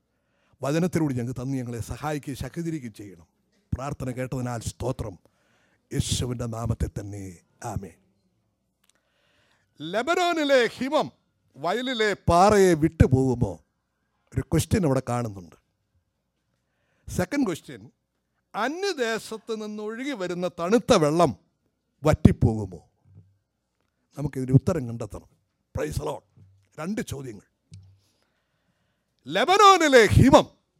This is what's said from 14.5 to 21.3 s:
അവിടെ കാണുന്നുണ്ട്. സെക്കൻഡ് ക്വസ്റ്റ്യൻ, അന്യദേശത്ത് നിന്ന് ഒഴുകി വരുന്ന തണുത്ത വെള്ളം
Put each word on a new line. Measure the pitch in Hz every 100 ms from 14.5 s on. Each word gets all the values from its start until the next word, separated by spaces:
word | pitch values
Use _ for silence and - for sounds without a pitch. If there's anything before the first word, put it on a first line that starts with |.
| 160 - 233 160
അവിടെ | 131 -
കാണുന്നുണ്ട്. | 120 120 98 82 - _ _ _ _ _ _ _ _ _ _ _ _ _ _ - -
സെക്കൻഡ് | 180 285 220
ക്വസ്റ്റ്യൻ, | 156 - 117 - _ _ _ _ _ _ 196
അന്യദേശത്ത് | 240 339 403 302 226 220 - 220 - 220
നിന്ന് | 214 214
ഒഴുകി | 214 226 277 226
വരുന്ന | 180 175 180 -
തണുത്ത | 170 233 -
വെള്ളം | 214 147 165 160